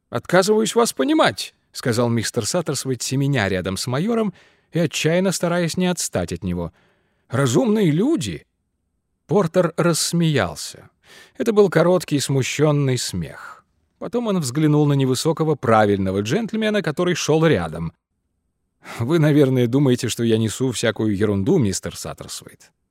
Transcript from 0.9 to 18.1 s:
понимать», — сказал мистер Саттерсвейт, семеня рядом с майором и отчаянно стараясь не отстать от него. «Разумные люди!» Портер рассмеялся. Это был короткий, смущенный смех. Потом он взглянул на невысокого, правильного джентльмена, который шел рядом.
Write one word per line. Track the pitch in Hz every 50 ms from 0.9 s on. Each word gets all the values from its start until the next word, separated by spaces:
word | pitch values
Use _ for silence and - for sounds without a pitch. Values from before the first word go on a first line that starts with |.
| -
понимать», — | - 262 269 320 320 294 175 107 - - - _ _ _ _ _
сказал | - - 135 113 113 123 120
мистер | 117 117 104 - - 123 113
Саттерсвейт, | - - 180 160 - 143 - - 135 131 117
семеня | - - 135 135 139 139 143 127 101 95
рядом | 95 92 87 95 95
с | 95 - 123
майором | 123 139 170 220 240 220 220 208 - - _ _ _ _ _ _
и | _ 160
отчаянно | 170 151 - - - 151 165 180 190 196 165
стараясь | - - 175 170 175 175 160 -
не | - 185 180
отстать | 180 - - - - 107 90 85
от | 92 82 -
него. | 92 87 87 85 80 - _ _ _ _ _ _ _ _ _ _ _
«Разумные | - 117 143 127 117 151 269 226 208 220 208 165
люди!» | 143 160 208 285 330 240 131 101 82 - - _ _ _ _ _ _ _ _ _ _ _ _ _ _ _ _ _
Портер | 147 - 196 160 - 185 175 165 -
рассмеялся. | - 156 175 165 - - - - 170 170 160 151 127 98 85 78 - - - - - - - _ _ _ _ - - - _ _ _
Это | 262 233
был | 220 202 208 185
короткий, | - 156 160 170 185 180 - - 156 139
смущенный | - - 139 135 123 - - - 147 156 147 143 143 135 131 120
смех. | - - - 92 82 67 - - - - - - _ _ _ _ _ _ _ _
Потом | - 269 - 240 240 220
он | 202 185
взглянул | 151 123 120 156 156 151 147 147 151
на | 147 143
невысокого, | 139 135 127 131 - - 160 160 - 160 156 151
правильного | - - 113 113 110 107 104 101 98 95 95 95 101
джентльмена, | 104 107 131 214 233 196 - 220 220 214 214 208
который | 175 160 147 - 180 175 175
шел | - - - 160 160 160
рядом. | 165 139 95 85 80 78 82 82 80 - _ _ _